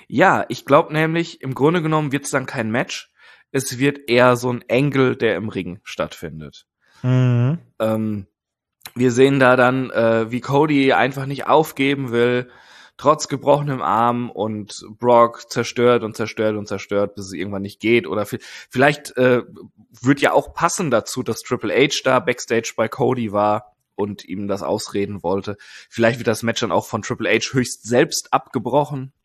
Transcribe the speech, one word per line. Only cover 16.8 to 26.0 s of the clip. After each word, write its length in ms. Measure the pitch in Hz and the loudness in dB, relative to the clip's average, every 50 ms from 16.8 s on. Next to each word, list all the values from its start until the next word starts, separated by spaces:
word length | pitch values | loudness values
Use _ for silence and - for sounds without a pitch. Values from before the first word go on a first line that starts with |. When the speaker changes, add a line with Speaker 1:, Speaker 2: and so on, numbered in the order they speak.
| - - 101 101 101 101 - | -6 -2 0 0 0 0 -4
Speaker 1:
bis 120 | - 98 | -10 -14
es 80 | 95 98 | -12 -8
irgendwann 280 | 76 90 104 101 95 | -8 -8 -6 -6 -8
nicht 180 | 98 98 - - | -8 -8 -10 -4
geht. 280 | - 110 120 117 98 - | 0 2 2 2 2 0
Oder 180 | 92 104 104 | -4 -4 -4
vi-, 140 | - - 107 - - - - - _ | -6 -8 -12 -12 -12 -20 -20 -18 _
vielleicht, 460 | - 127 131 147 147 143 - - - - | 0 2 2 2 2 0 -8 -10 -2 2
äh, 260 | 127 127 123 123 - - - - - - _ _ 107 _ _ - | 4 4 4 2 0 -6 -14 -20 -20 -20 _ _ -20 _ _ -6
wird 180 | - 127 143 143 | 0 0 2 4
ja 120 | 147 123 | 2 2
auch 220 | 82 135 143 - - | 2 2 0 -2 -6
passen 380 | - 165 170 - - 190 147 | -2 -2 -2 -2 -2 -2 0
dazu, 320 | 117 110 - - - 127 120 | 0 0 0 -2 -8 -8 -6
dass 180 | - 113 - | -6 -6 -6
Triple 320 | - - 127 117 - 104 82 | -6 -6 -6 -4 -4 -2 2
H 280 | 110 139 151 - - - | 2 2 2 2 -2 0
da 160 | 131 127 127 | 2 2 2
Backstage 540 | - 123 123 - - - 120 117 113 - - | 2 0 -4 -4 -4 -2 -2 -2 -2 -4 -4
bei 120 | - 143 123 | -2 -2 -2
Cody 440 | - - 131 120 127 123 117 104 | -2 -2 0 0 0 -2 -4 -4
war 440 | 95 104 104 107 107 110 - _ _ _ _ _ _ | -2 0 2 2 0 0 -4 _ _ _ _ _ _
und 300 | - 101 104 101 - - | -6 -6 -6 -6 -10 -12
ihm 220 | - 92 98 101 101 | -12 -10 -8 -6 -6
das 140 | 98 101 85 | -6 -6 -4
ausreden 600 | 67 95 110 - - - 104 101 98 101 95 - | -4 -4 -4 -4 -6 -6 -4 -4 -4 -6 -8 -4
wollte. 340 | 85 95 98 98 - 101 - - - - - - _ | -4 -4 -4 -4 -8 -12 -14 -14 -20 -20 -20 -20 _
Vielleicht 300 | - - | -4 0